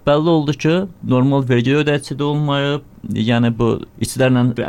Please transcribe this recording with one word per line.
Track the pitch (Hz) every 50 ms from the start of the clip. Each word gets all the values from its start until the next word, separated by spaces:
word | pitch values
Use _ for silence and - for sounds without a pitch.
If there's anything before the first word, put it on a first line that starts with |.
| -
bəlli | 143 147 151 156 170 165
oldu | 156 147 147
ki, | 135 - - 156 170 185 196 180 - - - 113 127
normal | 127 131 139 139 139 131 123
vergi | 123 120 117 131 139 151
ödəyicisi | 147 147 147 139 - - 139 131
də | 147 147
olmayıb, | 147 151 151 143 139 143 139 143 147 147 - - - - - - -
yəni | 107 110 120 120 120 120 117 113 113
bu | 120 113 110 - - - - -
işçilərlə | - - - 127 131 127 127 123 123 127 120 - -